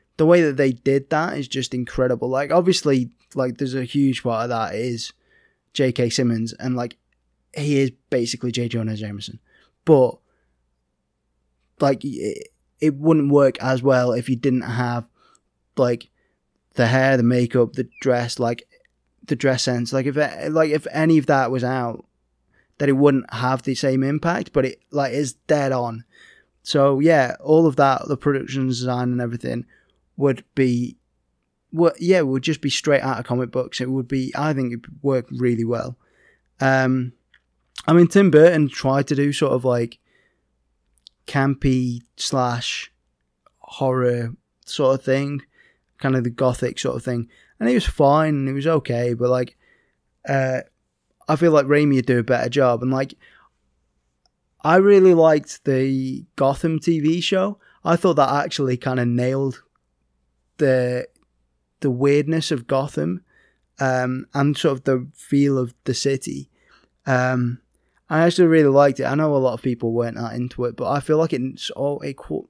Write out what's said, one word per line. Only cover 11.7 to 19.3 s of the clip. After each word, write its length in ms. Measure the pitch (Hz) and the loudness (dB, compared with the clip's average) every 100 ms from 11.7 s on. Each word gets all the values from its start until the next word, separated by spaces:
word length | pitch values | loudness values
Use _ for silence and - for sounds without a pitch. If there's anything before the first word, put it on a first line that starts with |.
| - | -4
like, 260 | 139 135 143 | -2 -2 -6
it, 440 | 85 208 - - _ _ - | -8 -8 -8 -12 _ _ -4
it 140 | 156 | -2
wouldn't 380 | 139 156 160 139 | 0 2 2 4
work 260 | 143 135 - | 4 4 2
as 220 | 127 131 | -2 0
well 300 | 135 127 123 | 2 2 2
if 180 | 120 123 | -2 -2
you 60 | 120 | -2
didn't 260 | 139 127 | 0 -2
have, 460 | 123 117 123 120 - _ _ _ _ _ _ - | -2 -4 -4 -4 -8 _ _ _ _ _ _ 0
like, 340 | 123 120 - _ _ _ _ _ _ - | 0 0 -6 _ _ _ _ _ _ 0
the 100 | 117 | 2
hair, 320 | 131 135 131 | 4 4 4
the 60 | |
makeup, 500 | 117 123 120 127 117 | 4 2 2 2 0
the 160 | - 120 - | -2 -8 -4
dress, 380 | 135 120 117 - | -2 0 -2 -4
like, 300 | 120 120 - _ _ _ _ _ | -4 -4 -10 _ _ _ _ _
the 100 | - | -8